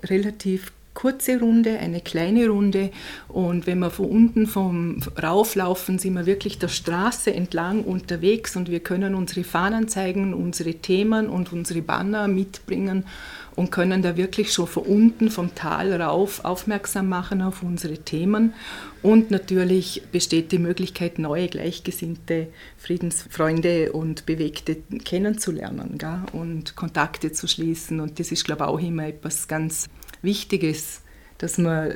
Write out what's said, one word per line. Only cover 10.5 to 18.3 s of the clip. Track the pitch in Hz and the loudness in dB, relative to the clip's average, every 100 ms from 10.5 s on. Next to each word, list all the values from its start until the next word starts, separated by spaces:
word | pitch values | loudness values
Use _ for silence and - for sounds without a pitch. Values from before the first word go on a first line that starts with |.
| - 165 160 | -2 -4 -4
Themen | - 185 220 220 214 | 0 2 4 2 2
und | 180 180 | 0 -2
unsere | 170 175 165 | -4 -4 -4
Banner | 156 - 190 214 202 | -2 -2 0 0 2
mitbringen | 190 190 - - 185 190 190 185 - - - - - | 0 -2 -6 -6 -4 0 -2 -4 -10 -16 -16 -8 -4
und | 180 | -2
können | 190 180 185 | 2 2 2
da | 175 170 | 2 0
wirklich | 190 220 208 | 0 0 0
schon | - 170 | 0 0
von | - | -2
unten | 196 208 226 226 220 | 2 6 6 6 2
vom | 202 175 - | 2 -4 -4
Tal | 160 151 190 170 | -2 0 0 0
rauf | 160 160 202 - - | 2 2 0 -2 -4
aufmerksam | 180 - 202 - 202 190 | -4 -2 -4 -4 -2 0
machen | 180 185 196 | -2 -2 -2
auf | 185 185 | 0 -2
unsere | 175 170 165 156 | -4 -4 -6 -8
Themen. | - 156 180 | -4 0 2